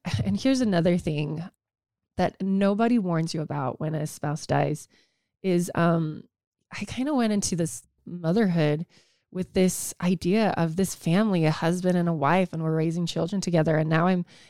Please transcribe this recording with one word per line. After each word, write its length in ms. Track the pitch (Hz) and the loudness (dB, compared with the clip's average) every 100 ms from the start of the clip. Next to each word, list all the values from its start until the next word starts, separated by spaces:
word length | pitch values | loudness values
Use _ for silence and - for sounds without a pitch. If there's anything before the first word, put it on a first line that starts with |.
| 175 - | -6 -4
and 160 | 196 196 | -2 0
here's 220 | 262 262 | 2 2
another 380 | 226 175 170 175 | 2 2 2 2
thing. 440 | 170 151 151 156 175 - _ _ _ _ _ - | 0 -4 -4 -6 -10 -16 _ _ _ _ _ -2
That 180 | 180 - | -2 -2
nobody 580 | 190 196 196 208 233 240 | -2 2 2 2 2 2
warns 340 | 180 165 165 | 2 -2 -2
you 80 | 160 | -6
about 380 | 156 143 131 - | -6 -4 -4 -4
when 160 | 156 156 | -4 -4
a 100 | 151 | -6
spouse 380 | - 151 147 - | -6 -6 -6 0
dies 420 | 143 147 151 - _ _ _ _ _ | 0 0 -2 -10 _ _ _ _ _
is, 280 | 190 175 175 - | 0 0 0 0
um, 480 | 170 170 156 156 - _ _ _ _ | 2 2 -2 -6 -16 _ _ _ _
I 140 | - 208 | -12 -8
kinda 280 | - 269 | -4 -2
went 200 | 277 226 | 0 0
into 220 | 208 - 170 | 0 -2 -2
this 280 | 165 - - _ - | -4 -6 -18 _ -14
motherhood 800 | 175 165 196 202 170 151 151 175 _ _ _ _ | -4 0 2 2 2 2 0 -6 _ _ _ _
with 220 | 185 180 | -8 -2
this 400 | 190 185 - - - | 2 2 0 -8 -2
idea 480 | 180 180 175 214 214 - | 0 0 2 2 2 0
of 180 | 165 165 | 0 0
this 180 | 190 | -2
family, 520 | - 165 175 220 180 156 | -2 0 2 2 2 2
a 60 | |
husband 460 | 156 160 180 185 180 | 2 0 0 0 2
and 120 | 175 | 0
a 40 | |
wife, 380 | 160 139 185 180 | 0 2 2 0
and 100 | 165 | -2
we're 120 | 160 160 | -2 0
raising 300 | 165 165 170 | 0 -2 -2
children 340 | 160 165 196 | -2 -2 -2
together. 380 | 180 165 156 156 | 0 2 4 2
And 120 | 160 | 2
now 180 | 160 175 | 2 2
I'm 180 | 185 175 - | 2 -2 -12